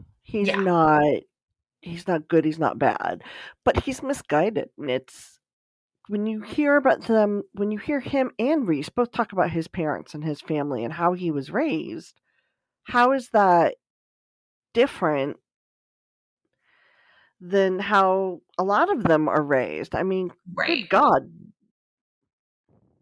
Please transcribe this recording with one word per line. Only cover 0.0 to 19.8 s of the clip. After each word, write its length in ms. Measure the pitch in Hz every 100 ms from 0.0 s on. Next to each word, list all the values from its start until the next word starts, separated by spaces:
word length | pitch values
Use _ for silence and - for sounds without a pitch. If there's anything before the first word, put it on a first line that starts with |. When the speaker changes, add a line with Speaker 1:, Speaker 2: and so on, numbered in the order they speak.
| - _
Speaker 1:
He's 280 | - 220 196
Speaker 2:
Yeah. 80 | 196
Speaker 1:
not, 640 | 190 170 156 151 147 113 - _ _ _ _ _
he's 260 | 170 170 185
not 220 | 165 156
good, 160 | 165
he's 140 | 156 160
not 200 | 139 113
bad. 460 | 131 - - 87 - - - -
But 200 | - -
he's 180 | - 254
misguided, 680 | 269 277 - 147 190 214 - -
and 140 | 143
it's, 480 | 127 - - - _ _ _ _ _ _ _ -
when 180 | 208 214
you 160 | 220
hear 340 | - - 294 285
about 300 | 262 - -
them, 380 | 220 208 202 -
when 160 | 196 208
you 80 | 214
hear 220 | - 285
him 320 | - 269 262 -
and 300 | 240 320 214
Rhys 220 | 147 147
both 220 | - 240
talk 200 | - 214
about 180 | 190 170
his 160 | 165 160
parents 480 | - 156 98 -
and 80 | 151
his 200 | 156 147
family 420 | - 151 147 127
and 80 | 117
how 220 | 156 175
he 160 | 180 180
was 200 | 147 139
raised, 680 | 185 220 160 - 107 - _ _ _ _ _ _ _
how 280 | - 247 247
is 180 | 269 247
that 460 | 214 196 175 151 - _ _ _ _ _ _ _ _ _
different 640 | 233 277 - 165 147 139 - _ _ _ _ _ _ _ _ _ _ _ _ _ _ _ _ _ _ _ _
than 380 | 175 196 190 185
how 640 | 196 208 190 190 190 175 _ -
a 60 |
lot 260 | 190 208 359
of 120 | 320
them 220 | 170 156 151
are 140 | 143
raised? 520 | 143 135 104 78